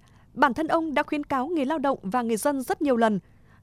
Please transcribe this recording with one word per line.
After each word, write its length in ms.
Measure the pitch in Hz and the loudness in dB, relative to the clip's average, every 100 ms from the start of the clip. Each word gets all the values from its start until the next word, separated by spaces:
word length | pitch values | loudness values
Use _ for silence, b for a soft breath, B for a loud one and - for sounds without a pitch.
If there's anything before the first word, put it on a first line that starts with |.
| b b b | b b b
bản 200 | - 285 | 2 2
thân 140 | 226 311 | 2 0
ông 260 | 330 330 | 0 0
đã 80 | 277 | -2
khuyến 220 | 294 302 | 0 -2
cáo 220 | 294 269 262 | -2 -4 -2
người 180 | 339 | -2
lao 140 | 262 320 | -2 -2
động 200 | 277 269 | -2 -2
và 200 | 190 247 | -2 -2
người 140 | 233 220 | 0 0
dân 260 | 294 277 | 0 -2
rất 200 | 254 392 | -4 -2
nhiều 140 | 294 240 | 2 4
lần. 240 | 226 202 b b b b | 4 2 b b b b